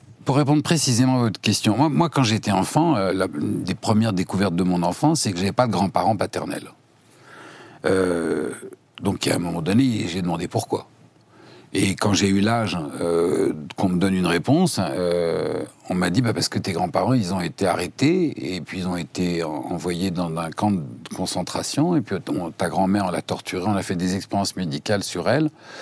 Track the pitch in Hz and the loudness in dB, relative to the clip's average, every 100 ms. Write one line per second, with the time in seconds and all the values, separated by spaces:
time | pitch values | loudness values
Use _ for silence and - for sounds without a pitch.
0 | - - - 135 139 151 135 165 139 117 | -14 -8 0 2 4 2 4 2 4 4
1 | 131 127 117 95 - 101 110 104 156 139 | 4 4 2 0 0 2 2 2 4 4
2 | 165 139 117 110 - 95 92 147 170 123 | 2 2 2 2 2 0 2 2 2 2
3 | 95 92 92 - 107 101 - 92 - 107 | 0 0 -2 -2 -2 -2 -4 -4 2 4
4 | 113 95 90 95 101 85 90 87 87 82 | 4 2 -2 0 0 2 2 2 0 2
5 | 151 165 - 87 98 - 127 92 92 92 | 2 2 0 0 0 2 0 2 2 2
6 | 92 104 90 - 78 - - - _ _ | 2 0 -2 -4 -6 -8 -10 -20 _ _
7 | _ - - - - - - - - 95 | _ -20 -20 -20 -20 -20 -20 -6 0 2
8 | 92 85 80 82 - - - - _ - | 2 0 0 -2 -4 -8 -14 -18 _ -6
9 | 101 87 - 85 87 85 80 110 135 107 | -4 -2 0 0 -2 -4 2 4 4 2
10 | 98 90 87 82 90 117 - - - _ | -2 -2 -2 -2 -4 -4 -4 -6 -6 _
11 | - _ _ - - - - - 104 90 | -20 _ _ -20 -20 -20 -6 -2 0 0
12 | 107 95 101 98 104 117 104 87 71 - | 0 2 2 2 2 2 0 -2 -6 -4
13 | 87 85 85 - - 78 71 - 98 90 | 0 2 2 2 0 -2 -8 -2 0 2
14 | 95 92 87 85 - 151 185 - 92 76 | 2 2 2 2 4 4 4 2 -2 0
15 | 87 87 85 82 80 78 - - - 180 | 0 2 0 0 -2 -4 -6 -12 -4 -2
16 | - 92 117 101 - 110 98 82 87 95 | 2 2 2 0 -2 -2 -2 -2 -2 0
17 | 95 131 90 92 85 - 95 85 90 - | 2 2 2 -2 -4 -2 0 0 -4 0
18 | 139 185 160 - - 92 - 95 90 87 | 2 2 0 -2 -6 -8 -8 -6 -4 -4
19 | 82 - 90 85 80 78 - 87 87 85 | -6 -2 -2 0 -2 -6 -6 -6 -4 -2
20 | 95 85 87 80 82 - 107 95 117 117 | -2 -2 -2 -4 -6 -2 0 0 -2 -12
21 | - - 92 92 87 - 87 - 165 165 | -12 -6 -4 -4 -4 -4 -4 0 2 2
22 | 104 95 - - 85 - 90 80 95 101 | 0 -6 -4 -6 -6 -4 -2 0 2 2
23 | 95 80 - 90 - 92 95 98 90 90 | 0 -4 -4 -6 -6 -4 -2 -2 -2 -2
24 | 92 95 - 101 95 - 90 69 - 101 | -2 -2 -2 -2 -2 -4 -4 -4 -2 -2
25 | - 92 82 135 156 - - - | -2 -4 0 2 0 -4 -16 -16